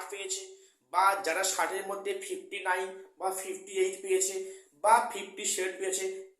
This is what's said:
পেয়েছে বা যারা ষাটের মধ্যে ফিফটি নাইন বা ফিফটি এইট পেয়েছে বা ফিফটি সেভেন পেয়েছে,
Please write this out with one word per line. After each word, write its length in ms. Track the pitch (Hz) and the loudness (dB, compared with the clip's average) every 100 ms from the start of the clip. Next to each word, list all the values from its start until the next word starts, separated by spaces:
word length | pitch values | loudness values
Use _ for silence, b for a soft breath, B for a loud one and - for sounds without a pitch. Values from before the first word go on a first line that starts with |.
| - | -2
পেয়েছে 460 | 202 190 - - - B B _ | -8 -6 -8 -8 -16 B B _
বা 260 | 170 196 196 | 4 6 6
যারা 200 | 160 165 | 2 2
ষাটের 420 | 190 - 165 190 196 | 2 2 0 0 -4
মধ্যে 280 | 196 196 | -4 -4
ফিফটি 460 | 190 - 185 - 202 | -4 -4 -8 -6 -4
নাইন 440 | 185 185 190 - - - | 0 0 -2 -8 -14 -6
বা 120 | 185 | -4
ফিফটি 420 | 185 190 185 - | -4 -6 -8 -4
এইট 300 | 392 - - | 2 2 2
পেয়েছে 640 | 381 370 381 381 381 - - | 2 2 2 -2 -8 -12 -20
বা 360 | _ 208 233 240 | _ 6 6 6
ফিফটি 320 | 202 190 196 | -4 -8 -6
সেভেন 340 | 202 - 185 185 | -2 -2 -2 -2
পেয়েছে, 500 | 190 190 190 - - _ | -2 -2 -2 -6 -12 _